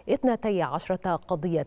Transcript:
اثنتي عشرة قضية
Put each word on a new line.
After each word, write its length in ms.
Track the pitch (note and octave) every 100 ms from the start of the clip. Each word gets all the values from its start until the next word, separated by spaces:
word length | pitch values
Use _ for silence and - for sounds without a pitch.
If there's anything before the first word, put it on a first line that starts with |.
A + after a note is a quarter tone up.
| -
اثنتي 540 | C#4+ B3+ A3+ G#3+ F#3+
عشرة 540 | C#3+ D#3 - F#3 F#3 D#3+
قضية 500 | - E3+ F3 D#3+